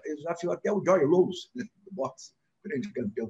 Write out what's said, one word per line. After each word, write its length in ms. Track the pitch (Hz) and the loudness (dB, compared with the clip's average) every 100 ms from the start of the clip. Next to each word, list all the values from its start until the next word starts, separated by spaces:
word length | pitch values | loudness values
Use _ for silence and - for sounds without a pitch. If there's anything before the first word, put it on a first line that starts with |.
| - | -6
ele 100 | 143 | -8
desafiou 360 | 165 170 175 | -6 -4 -4
até 180 | - 202 | -2 -2
o 140 | 208 151 | 0 4
Joy 180 | 185 | 4
Louros, 460 | 139 180 - - - 123 | 6 6 4 0 -12 -12
né, 120 | 107 _ | -12 _
do 80 | - | -12
boxe, 400 | 196 131 - - _ _ _ | -6 -6 -8 -20 _ _ _
grande 300 | - 139 104 | -8 -6 -6
campeão 340 | 123 104 - | -6 -6 -4